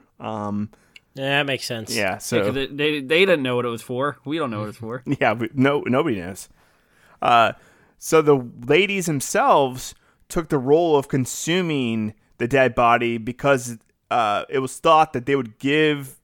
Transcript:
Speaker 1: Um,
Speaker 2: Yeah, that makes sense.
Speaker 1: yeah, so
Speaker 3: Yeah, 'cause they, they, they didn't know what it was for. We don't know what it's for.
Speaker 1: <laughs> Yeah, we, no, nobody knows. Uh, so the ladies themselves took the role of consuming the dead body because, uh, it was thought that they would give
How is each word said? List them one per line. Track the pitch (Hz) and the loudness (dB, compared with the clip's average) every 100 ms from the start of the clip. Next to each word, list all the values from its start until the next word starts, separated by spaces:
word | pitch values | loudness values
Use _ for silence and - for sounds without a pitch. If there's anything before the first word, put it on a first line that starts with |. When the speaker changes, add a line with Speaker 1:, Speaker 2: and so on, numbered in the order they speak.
| _ _ | _ _
Speaker 1:
Um, | 113 110 104 104 107 _ _ - _ | -10 -8 -6 -6 -8 _ _ -20 _
Speaker 2:
Yeah, | 131 135 143 | -10 -2 -2
that | 143 | -2
makes | 131 - | -4 -6
sense. | 117 107 117 | -10 -6 -4
Speaker 1:
yeah, | 98 95 | -4 -4
so | - 117 | -4 -2
Speaker 3:
Yeah, | 101 | 0
'cause | 131 | -2
they, | 135 | -6
they, | 139 147 151 | -4 -2 -2
they | 131 160 | 0 2
didn't | 196 165 | 4 4
know | 131 123 | 2 -2
what | 120 | -2
it | |
was | 117 | -6
for. | - 123 143 123 135 | -8 -4 -4 -6 -8
We | 160 | -6
don't | 139 | -4
know | 107 | -6
what | 107 | -8
it's | 101 | -10
for. | 113 120 - | -12 -10 -6
Speaker 1:
<laughs> | 139 | 0
Yeah, | 127 | 0
we, | 110 113 | 0 -4
no, | 135 135 143 - | 0 2 2 0
nobody | 127 165 101 | 0 0 -4
knows. | 87 98 - _ _ _ _ _ _ _ | -6 -12 -18 _ _ _ _ _ _ _
Uh, | - 120 110 - _ _ _ _ | 2 4 4 0 _ _ _ _
so | - 160 | 2 2
the | 147 139 120 - 120 | 4 2 0 -12 0
ladies | 156 202 196 170 | 2 2 -2 -2
themselves | 143 - 202 269 175 135 127 - - _ _ _ | -4 -2 0 4 4 2 -4 -14 -18 _ _ _
took | - 156 | -8 -2
the | 151 | -2
role | 127 156 175 147 | 2 4 4 2
of | 131 | 0
consuming | 143 123 - - 180 175 147 120 113 107 - _ _ | -2 -2 -6 -2 -2 0 -2 -2 -2 -4 -8 _ _
the | 120 | 0
dead | 135 127 | 2 2
body | 117 117 120 120 117 | 4 4 4 0 -4
because, | 110 120 139 135 120 117 _ _ _ | -8 -2 2 2 0 -14 _ _ _
uh, | 120 107 101 - | 0 2 0 -2
it | 139 | -4
was | 131 - | -4 0
thought | 165 156 151 | 4 6 4
that | 131 120 | 0 -2
they | 139 | -2
would | 120 - | -2 -6
give | 139 151 156 147 135 - | 0 2 2 0 -6 -20